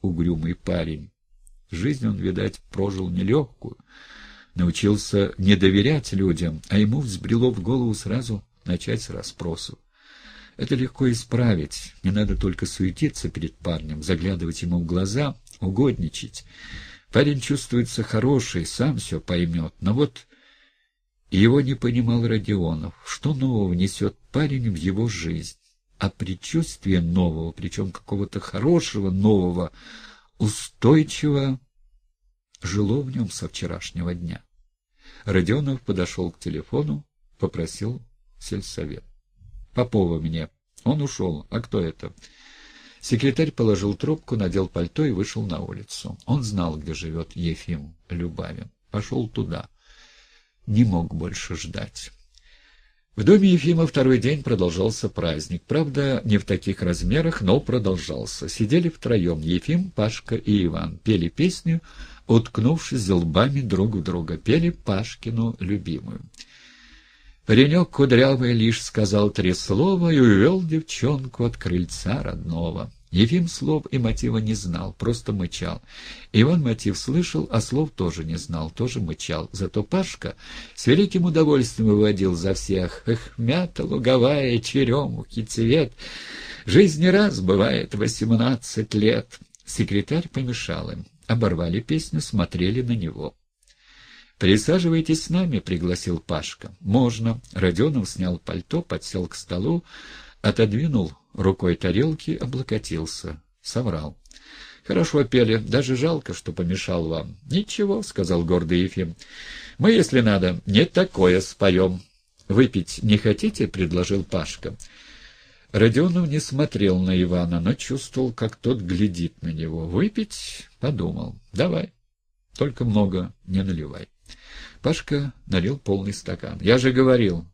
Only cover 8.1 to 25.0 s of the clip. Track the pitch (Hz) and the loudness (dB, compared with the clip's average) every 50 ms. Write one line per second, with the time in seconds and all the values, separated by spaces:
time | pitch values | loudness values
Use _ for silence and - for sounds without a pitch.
8.1 | 107 131 120 117 110 101 - _ _ _ - - 180 - - - 113 110 - - | -4 -4 -4 -4 -6 -8 -8 _ _ _ -6 -4 -4 -4 -4 -4 -6 -6 -6 -10
9.1 | - 98 - - - - - 85 80 - - - - - _ _ _ _ _ - | -12 -12 -12 -12 -12 -8 -8 -6 -6 -8 -10 -12 -16 -18 _ _ _ _ _ -20
10.1 | - - - - - - - - _ - 131 - 147 123 131 127 - - 135 123 | -20 -20 -20 -20 -20 -20 -20 -20 _ -10 -4 -2 -2 -2 -2 -4 -2 0 0 0
11.1 | 117 117 - - 117 117 123 120 101 82 73 - - - - - - - - 92 | 0 0 -2 -2 0 2 2 2 2 2 -2 -4 -8 -12 -14 -16 -12 -6 -2 0
12.1 | 98 107 104 98 98 - - 95 87 - 95 - - - 95 87 87 - 156 143 | 0 0 0 0 0 0 0 -2 -2 -4 -6 -8 -4 -2 -2 -2 -2 -2 -2 -2
13.1 | - - - 82 - 78 82 78 - _ - 90 82 78 78 76 76 76 76 85 | -2 -4 -8 -8 -6 -8 -8 -8 -8 _ -6 -6 -4 -4 -6 -8 -10 -8 -4 -4
14.1 | 90 78 85 98 95 85 85 82 82 - 87 87 87 87 85 80 85 90 95 95 | -2 -2 -2 -2 -4 -4 -4 -6 -6 -6 -4 -4 -2 -2 -2 -2 -2 -2 -2 -2
15.1 | 107 135 147 139 123 - _ - - _ 95 92 95 110 143 135 - - 85 76 | -2 -2 -4 -4 -6 -10 _ -20 -12 _ -6 -2 0 2 2 2 0 -2 -4 -6
16.1 | - - - - - - - - - - - - - - - - - - _ _ | -6 -10 -12 -12 -14 -18 -20 -20 -20 -20 -18 -16 -16 -16 -16 -18 -20 -20 _ _
17.1 | - 160 147 147 147 131 - - 143 135 - - 120 120 120 117 - - 110 - | 2 2 4 4 2 0 -2 -4 -4 -4 -4 -2 -2 -2 -2 -2 -4 -6 -4 -2
18.1 | - 110 117 131 143 123 120 - - 87 80 - - - - 156 135 110 - - | -2 0 2 2 2 2 0 -2 -4 -6 -6 -4 -2 -2 0 0 0 -2 -4 -6
19.1 | 82 76 - - 90 87 87 82 85 85 80 80 - _ - 95 113 131 147 - | -6 -6 -4 -2 0 0 0 0 0 -2 -4 -6 -8 _ -2 0 0 2 0 -2
20.1 | - - - _ _ _ _ _ _ _ _ _ _ _ _ _ _ _ _ _ | -2 -8 -20 _ _ _ _ _ _ _ _ _ _ _ _ _ _ _ _ _
21.1 | _ _ _ _ - 92 107 117 131 143 131 135 135 - - 127 117 123 117 117 | _ _ _ _ 4 6 6 6 6 4 2 0 -2 -2 -2 0 0 0 2 2
22.1 | 117 117 117 113 113 107 90 104 104 95 85 80 80 78 - 85 - _ - - | 0 0 0 0 0 -2 0 0 0 0 0 -2 -2 -4 -6 -10 -12 _ -14 -12
23.1 | - - - - 151 131 131 131 123 107 101 90 87 87 95 95 - - 101 98 | -10 -6 -4 -4 -2 0 0 0 0 0 0 0 0 0 0 0 -2 -2 -4 -4
24.1 | - _ _ _ - - 156 143 139 131 120 110 92 76 80 98 92 104 | -4 _ _ _ -2 -2 0 0 -2 -2 -2 -2 -2 -2 -2 -2 0 0